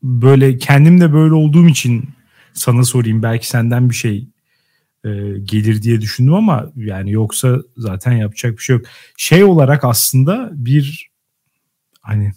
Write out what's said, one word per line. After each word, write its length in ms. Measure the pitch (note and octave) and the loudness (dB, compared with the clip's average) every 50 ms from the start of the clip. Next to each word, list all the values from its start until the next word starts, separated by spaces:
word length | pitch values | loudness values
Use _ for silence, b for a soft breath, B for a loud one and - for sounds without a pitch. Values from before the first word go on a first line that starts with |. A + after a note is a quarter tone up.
| - | -4
böyle 560 | C3 B2+ A#2+ A#2 C3 C#3 C#3 C3+ C3+ C3 B2+ | -4 -4 2 4 4 4 6 4 2 0 -2
kendim 420 | - - C#3+ C#3 D3 D#3+ F3 F3+ | -2 0 4 4 6 6 6 6
de 120 | F3 E3 D3 | 4 4 4
böyle 220 | D#3 D#3 D#3+ D#3+ | 4 4 4 2
olduğum 340 | D#3 D#3 D3+ D3 E3+ F3 E3+ | 2 2 2 4 4 4 4
için 420 | C#3+ - - B2 A#2+ A2+ B2+ - - b b b b b b b b | 4 2 0 -2 -2 -4 -6 -10 -14 b b b b b b b b
sana 320 | - - - A#2+ A#2+ B2 | -8 -4 -2 0 0 0
sorayım. 380 | A#2+ - B2+ A#2 A2 A2 A2+ A2 | 0 0 -2 -2 0 -2 -2 -2
Belki 260 | A#2 A2+ A#2 - - | -2 -4 -6 -6 -4
senden 420 | - B2 A2+ A#2 A#2+ B2 B2+ B2 | -4 -2 -2 0 0 0 0 0
bir 40 | A#2+ | -2
şey, 340 | - - A#2 G#2 G2+ A#2+ - _ _ _ _ _ _ _ _ _ _ _ _ _ _ _ | -2 -4 -6 -6 -6 -8 -14 _ _ _ _ _ _ _ _ _ _ _ _ _ _ _
e, 60 | G#2+ G#2 G2+ G2+ G2+ G2 G2+ G2+ | -10 -10 -8 -8 -10 -10 -10 -10
gelir 380 | G2 G#2+ G#2+ G#2 A2 A2 G#2+ G#2+ | -6 -4 -2 0 0 -2 -2 0
diye 180 | A#2 A#2 A2 | -2 -2 -2
düşündüm 340 | G#2+ A2 - - B2 C3+ E3 | -2 -6 -4 0 0 2 2
ama 380 | G3 A3 G#3+ D#3 A2+ - - _ | 2 2 0 0 -2 -4 -8 _
yani 340 | C3 G#2+ G#2+ G2 F#2+ F#2+ G2+ G2+ | -12 -10 -10 -8 -8 -6 -4 -2
yoksa 460 | A2 A2 G#2+ - - - B2+ B2 B2+ - _ _ | -2 -2 -4 -6 -4 -2 -2 -2 -2 -4 _ _
zaten 360 | - A#2 G#2+ F#2 F#2 - B2+ B2 | -12 -10 -10 -10 -6 -4 -2 -2
yapacak 460 | A#2 G#2+ G2+ G#2 - - A#2+ A2 - | -2 -2 -4 -8 -8 -8 -8 -8 -8
bir 40 | - | -4
şey 140 | - C3 | -2 -2
yok. 100 | A#2+ B B B B B B B | -2 B B B B B B B
Şey 280 | - - - D#3 F3 G3+ | -12 -2 2 4 6 6
olarak 400 | G3+ F3+ D#3+ C#3 B2+ C#3+ D3+ - | 6 6 4 4 2 2 0 0
aslında 680 | B2 A#2 - - - - C3+ C3 D3 G3 B3 C4 G#3+ F3+ | -2 -2 -2 -2 0 0 0 2 2 0 -4 -6 -10 -12
bir 580 | D3 A#2+ A#2+ C3+ D3 C#3 C#3 D#3 E3 - _ _ _ _ _ _ _ _ _ _ _ _ _ _ _ _ _ _ _ | -10 -4 0 0 0 0 -2 -8 -16 -20 _ _ _ _ _ _ _ _ _ _ _ _ _ _ _ _ _ _ _
hani 320 | _ - G#2+ G#2 G2+ G2+ F#2+ | _ -6 -4 -2 -2 -4 -6